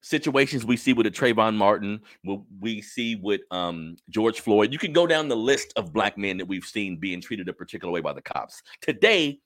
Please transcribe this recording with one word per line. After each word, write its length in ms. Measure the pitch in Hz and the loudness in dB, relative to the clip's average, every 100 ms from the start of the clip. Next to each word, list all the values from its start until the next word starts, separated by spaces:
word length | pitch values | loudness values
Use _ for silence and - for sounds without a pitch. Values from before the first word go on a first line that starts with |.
situations 640 | - 151 151 135 139 139 | -2 -2 2 2 2 0
we 120 | 110 120 | 0 0
see 160 | - | 2
with 120 | 120 | 2
the 60 | 107 | 2
Trayvon 420 | 90 131 113 110 | 2 2 4 2
Martin, 460 | 107 101 104 101 104 - - | 4 4 2 -2 -8 -12 -16
what 160 | 90 98 98 95 | -8 -8 -8 -10
we 240 | 107 107 | -8 -8
see 320 | 107 - 117 | -10 -6 -4
with, 280 | 113 95 98 - | -4 -2 -2 -2
um, 420 | 90 87 82 80 85 - | -4 -4 -6 -10 -16 -6
George 320 | 110 113 113 | 0 0 0
Floyd, 320 | - 104 110 | 2 4 4
you 60 | 135 | 2
can 140 | 190 | 0
go 140 | 151 170 | 2 4
down 220 | 156 151 | 2 0
the 80 | 113 | -2
list 360 | 117 139 - - | 2 0 0 -6
of 160 | 92 | -4
black 260 | 104 101 101 | 0 0 -2
men 180 | 101 92 | -6 -4
that 80 | 92 | -6
we've 180 | 95 | -8
seen 320 | - 110 98 85 | -6 -6 -6 -6
being 240 | 92 90 | -6 -8
treated 280 | - 107 87 | -8 -8 -8
a 40 | |
particular 400 | - 90 92 90 | -10 -12 -10 -6
way 80 | 87 | -4
by 120 | 78 | -4
the 100 | 69 | -8
cops. 420 | - - - - _ - | -8 -8 -8 -16 _ -8
Today, 580 | - - 214 202 151 143 | -6 4 4 4 0 -4